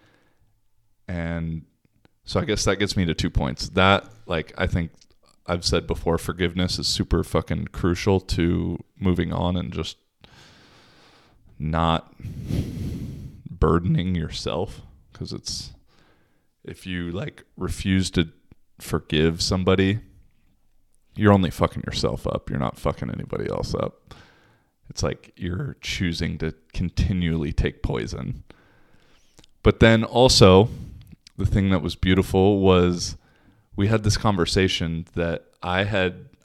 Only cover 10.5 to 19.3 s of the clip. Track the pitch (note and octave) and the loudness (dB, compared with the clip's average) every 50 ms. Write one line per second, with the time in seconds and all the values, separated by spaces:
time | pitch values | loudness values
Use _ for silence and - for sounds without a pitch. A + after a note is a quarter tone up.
10.5 | - - - - - - - _ _ _ - - _ _ _ _ _ _ _ - | -20 -20 -20 -20 -20 -20 -20 _ _ _ -20 -20 _ _ _ _ _ _ _ -20
11.5 | - - D2+ D#2 D#2+ D#2+ E2 E2 E2 E2 - - - _ - - - - - - | -14 -8 -6 -2 0 2 2 2 2 0 -2 -8 -20 _ -14 -14 -12 -12 -8 -4
12.5 | - - - - - - - - - - - - - - - - - - - - | -4 -4 -4 -4 -6 -8 -6 -6 -6 -8 -8 -10 -10 -12 -14 -16 -16 -18 -16 -16
13.5 | - - - D#2+ E2 F2 E2+ F#2+ D#3+ - F2 F#2 F#2 E2+ D#2 D#2 - - - - | -2 0 2 4 4 2 2 0 0 0 0 0 -2 -2 -2 -4 -6 -8 -6 -6
14.5 | A1 D#2 F#2+ - - - - - - - _ _ _ - - - - - - - | -4 -4 -4 -6 -8 -16 -18 -20 -20 -20 _ _ _ -14 -12 -10 -10 -10 -10 -10
15.5 | - - - - - - _ _ _ _ _ _ _ _ _ _ _ _ _ _ | -10 -10 -12 -14 -18 -20 _ _ _ _ _ _ _ _ _ _ _ _ _ _
16.5 | _ _ _ - F2+ - - F#2 F#2 F2+ F2 E2+ E2 F#2+ D3+ C#3+ - - - _ | _ _ _ -16 -16 -14 -10 -8 -6 -6 -6 -6 -6 -8 -8 -10 -12 -16 -20 _
17.5 | _ - F#2 E2+ - - - G2 F#2+ F#2 F#2 - - F#2 E2+ D#2+ - _ _ _ | _ -8 -6 -6 -6 -4 0 2 2 2 2 2 0 0 0 0 -4 _ _ _
18.5 | - _ _ _ _ - - - - D#2 - _ D#2+ D2+ D#2 E2 | -20 _ _ _ _ -20 -8 -4 -4 -4 -4 _ 0 2 2 2